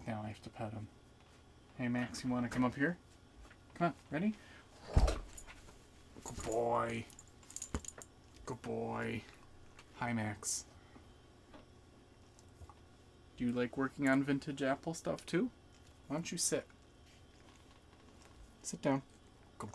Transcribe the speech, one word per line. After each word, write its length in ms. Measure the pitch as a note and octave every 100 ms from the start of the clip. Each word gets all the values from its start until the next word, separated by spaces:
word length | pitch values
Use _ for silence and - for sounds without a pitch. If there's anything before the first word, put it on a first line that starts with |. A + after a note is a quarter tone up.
Now 180 | - G#2+
I 40 | G#2+
have 120 | G#2+
to 80 | -
pet 220 | - A2
him. 160 | G#2+ G#2+ - - - - - - - - -
Hey, 80 | B2
Max, 380 | B2 A#2+ -
you 60 | B2+
wanna 180 | B2 A#2+
come 160 | B2
up 100 | B2+
here? 240 | C3+ D3+ F3 - - - - - - - -
Come 80 | E3+
on, 80 | - -
ready? 240 | D#3+ G#3+ G#3+ - - - - - - - - - - - - - - - - - -
Good 180 | - B2
boy. 600 | A#2 A2+ A#2 A#2 A2+ A2+ - - - - - - - - - - - - - - -
Good 140 | A#2+
boy. 600 | - A2+ A2+ A2+ - - - - - - - - - -
Hi, 120 | A#2+
Max. 540 | A#2 G#2+ - - - - - - - - - - - - - - - - - - - - - - - - - - - - - - -
Do 80 | B2
you 60 |
like 260 | B2 B2 C#3
working 280 | C3 - C#3
on 160 | C3+
vintage 400 | C#3 C3+ C#3+ C3+
Apple 300 | C3+ C#3 E3
stuff, 320 | E3 E3+ D#3+
too? 240 | - E3+ B3 - - - - - -
Why 100 | D3
don't 140 | E3+
you 60 | E3+
sit? 300 | - D3 - - - - - - - - - - - - - - - - - - - -
Sit 220 | - F3
down. 180 | D3 C3+ - - - - - -
Good 180 | G#2+